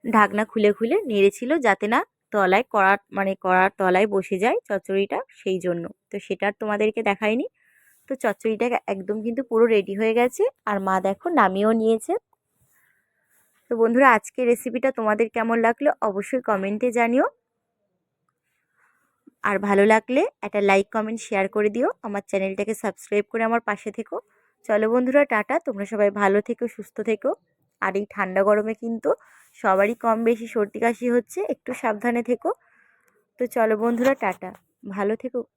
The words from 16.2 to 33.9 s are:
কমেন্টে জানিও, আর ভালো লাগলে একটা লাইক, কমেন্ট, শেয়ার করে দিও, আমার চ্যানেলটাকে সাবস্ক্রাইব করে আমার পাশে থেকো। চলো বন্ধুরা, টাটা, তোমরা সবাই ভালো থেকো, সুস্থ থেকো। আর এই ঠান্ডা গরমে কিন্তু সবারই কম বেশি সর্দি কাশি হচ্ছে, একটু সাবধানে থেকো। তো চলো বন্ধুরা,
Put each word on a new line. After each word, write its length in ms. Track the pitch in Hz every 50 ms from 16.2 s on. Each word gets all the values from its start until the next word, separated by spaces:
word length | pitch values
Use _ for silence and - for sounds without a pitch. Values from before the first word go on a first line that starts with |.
| 196 - - 254 - -
কমেন্টে 400 | 208 190 190 196 208 214 247 247 214 240
জানিও, 280 | 233 233 240 262 359 554 _ _ _ _ _ _ _ _ _ _ _ _ _ _ _ _ _ _ _ _ _ _ _ _ _ _ _ _ _ _ _ _ _ _ _ _ _ _ _ - _ _ - 202
আর 80 | 202 190
ভালো 260 | 202 202 202 196 202
লাগলে 360 | 214 220 226 _ - 247 277 381 523 _ _ -
একটা 140 | 208 - 208 202 196
লাইক, 160 | 196 196 196 _ -
কমেন্ট, 260 | 226 214 214 226 220 -
শেয়ার 200 | - 226 196 190 196
করে 200 | - 214 208 208
দিও, 180 | 208 233 269 392 403 _
আমার 200 | - 220 202 202 - -
চ্যানেলটাকে 460 | - 196 190 190 190 202 202 208 220 -
সাবস্ক্রাইব 420 | - 208 185 - - - 208 208 202 _
করে 100 | - 226 226
আমার 180 | 226 233 233 _ -
পাশে 220 | 202 202 - 214 202 -
থেকো। 180 | 208 - - 440 _ _ _ _ _ _ _ _ _
চলো 220 | - 214 214 220 220
বন্ধুরা, 320 | 233 254 254 254 269 285 285 -
টাটা, 240 | 240 214 208 - 262 339 _
তোমরা 200 | 285 220 196 202 -
সবাই 180 | 226 208 208 202 196 208
ভালো 180 | 202 196 196 208 208 -
থেকো, 160 | 233 _ 240 226
সুস্থ 280 | - - 196 - _ - 214 226
থেকো। 200 | 220 - - 269 - _ _ _ _ _ _ _ _ _
আর 100 | 196 190 185
এই 80 | 196 208 _ -
ঠান্ডা 260 | 208 196 180 185 190
গরমে 320 | 196 208 208 214 214 220 226 _
কিন্তু 280 | 240 233 226 226 - - 480 _ - _ _ - _ _ _ -
সবারই 360 | - 208 190 190 202 214 240 _ -
কম 140 | 233 220 220 233
বেশি 220 | 226 240 220 233 226 -
সর্দি 240 | 233 208 202 - 214
কাশি 260 | 233 233 233 - 240 247 240
হচ্ছে, 260 | 247 233 _ - 359 415 -
একটু 220 | 277 _ _ - 254
সাবধানে 480 | - - 233 214 208 - 240 233 240
থেকো। 280 | 233 233 240 - - 339 523 _ _ _ _ _ _ _ _ _ _ _ _ _ _ _ _ _
তো 20 | 247
চলো 280 | 233 - 247 226 220 220
বন্ধুরা, 360 | 208 220 240